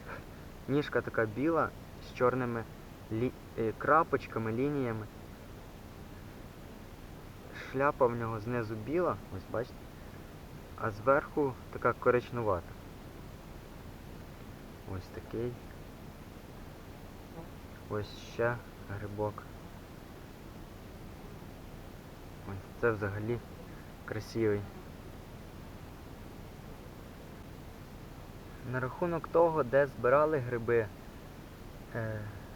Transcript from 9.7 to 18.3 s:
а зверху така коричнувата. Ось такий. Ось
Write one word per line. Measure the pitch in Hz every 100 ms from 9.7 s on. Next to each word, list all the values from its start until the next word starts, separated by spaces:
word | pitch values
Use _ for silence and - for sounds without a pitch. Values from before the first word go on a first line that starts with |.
| - - - - - - - - - - -
а | 110
зверху | 104 110 143 - - 143 123 -
така | - 123
коричнувата. | - 127 123 107 120 110 87 - - - - - - - - - - - - - - - - - - - - - - - 95
Ось | -
такий. | - - 110 120 120 - - - - - - - - - - - - - - - - - - - - - - -
Ось | 107 101 - -